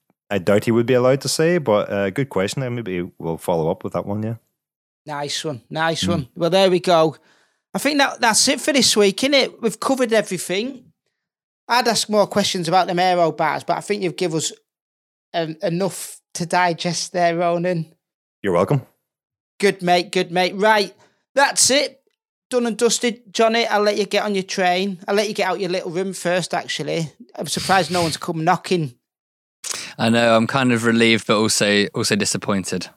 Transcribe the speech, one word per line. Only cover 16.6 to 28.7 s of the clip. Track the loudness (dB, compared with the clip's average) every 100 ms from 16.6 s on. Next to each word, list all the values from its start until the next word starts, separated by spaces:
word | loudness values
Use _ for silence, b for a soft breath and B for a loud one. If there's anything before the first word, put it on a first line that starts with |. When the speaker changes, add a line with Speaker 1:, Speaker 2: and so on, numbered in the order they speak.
| 0 0 -4 -6 -6
Speaker 2:
there, | 0 0 2
Ronan. | 0 0 -2 -2 -6 _ _ _ _ _
Speaker 1:
You're | -2
welcome. | 0 2 0 -4 _ _ _ _ _ _ -2
Speaker 2:
Good, | -2 0
mate. | 0 2 2
Good, | -4 -2
mate. | 0 -2 2
Right. | 2 4 0 _ b b b 2
That's | 2 2 4
it. | 2 0 -8 _ _ _ _ -4
Done | -2 -2
and | 0
dusted. | 0 2 -2 -4 -8
Johnny, | 0 2 2 0
I'll | 2
let | 2 0
you | 0
get | -2
on | -2
your | -4
train. | -4 0 2 2 -2 -6 -2
I'll |
let | -2 0
you | -2
get | -2
out | -2
your | -4
little | -4 -4
room | -6 -6
first, | -4 -2 -2 -2
actually. | -6 -6 -8 -4 -4 -6 _ -20 -12
I'm | -8
surprised | -6 0 0 2
no | 0
one's | -2 -4
come | -6 -2
knocking. | 0 0 0